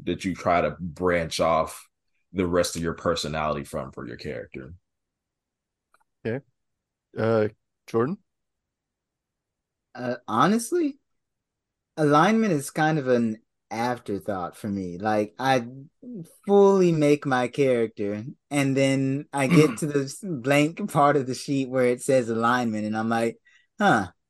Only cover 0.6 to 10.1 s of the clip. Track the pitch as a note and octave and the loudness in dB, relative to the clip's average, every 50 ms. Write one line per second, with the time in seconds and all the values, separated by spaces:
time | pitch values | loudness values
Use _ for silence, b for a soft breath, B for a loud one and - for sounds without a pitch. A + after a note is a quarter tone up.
0.6 | E2 D2 D2 - F2 F2 D2 - F2+ F2+ F2 E2+ E2 D#2 - - F2 D#2+ E2 D#2 | 0 0 -4 -6 -10 -10 -8 -4 -2 0 0 0 -2 -4 -2 -2 0 0 2 0
1.6 | D#2+ - - - - _ _ _ _ _ _ _ _ _ - F#2 F#2+ F2 F2 F2 | -2 -2 -6 -14 -20 _ _ _ _ _ _ _ _ _ -4 -2 -2 0 2 0
2.6 | F2 - - E2+ E2 E2 D#2+ - - F2+ E2 - - D2+ D2+ D#2 D2+ D2+ D2+ D2 | 0 0 -2 -6 -6 -6 -6 -4 -2 -4 -2 -2 -4 -6 -6 -4 -4 -4 -4 -6
3.6 | C#2 - - D2+ C2+ C2 C2 - C2+ A#1 A#1+ C2 - D2+ B1+ A#1 G1+ - - C#2 | -8 -10 -10 -10 -10 -10 -12 -14 -14 -14 -14 -14 -12 -12 -10 -12 -12 -14 -16 -16
4.6 | C2 C2 F2 F2+ _ _ _ _ _ _ _ _ _ _ _ _ _ _ _ _ | -16 -16 -18 -20 _ _ _ _ _ _ _ _ _ _ _ _ _ _ _ _
5.6 | _ _ _ _ _ _ _ _ _ _ _ _ - A#2 A2 C#3 - _ _ _ | _ _ _ _ _ _ _ _ _ _ _ _ -8 -6 -6 -6 -8 _ _ _
6.6 | _ _ _ _ _ _ _ _ _ _ - - A2+ A2+ A2+ A2 G#2+ G#2+ - _ | _ _ _ _ _ _ _ _ _ _ -8 -4 0 2 2 2 2 0 -4 _
7.6 | _ _ _ _ _ - - A2+ A#2 C#3+ G3 - _ _ _ _ _ _ _ _ | _ _ _ _ _ -4 -2 0 0 0 -2 -8 _ _ _ _ _ _ _ _
8.6 | _ _ _ _ _ _ _ _ _ _ _ _ _ _ _ _ _ _ _ _ | _ _ _ _ _ _ _ _ _ _ _ _ _ _ _ _ _ _ _ _
9.6 | _ _ _ _ _ _ - B2 B2+ B2 | _ _ _ _ _ _ -14 -10 -6 -6